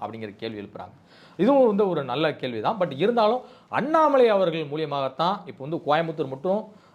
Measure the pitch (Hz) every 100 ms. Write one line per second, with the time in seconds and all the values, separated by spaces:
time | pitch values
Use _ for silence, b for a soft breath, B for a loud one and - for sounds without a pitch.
0 | 107 113 107 101 113 107 101 - 92 -
1 | _ B B B 208 277 247 202 202 160
2 | 131 131 160 - 131 113 127 226 175 131
3 | 190 233 214 247 B B B - 269 320
4 | 302 269 233 202 175 160 147 151 151 143
5 | 135 131 165 196 160 - 135 160 131 151
6 | 165 160 135 135 185 202 - B B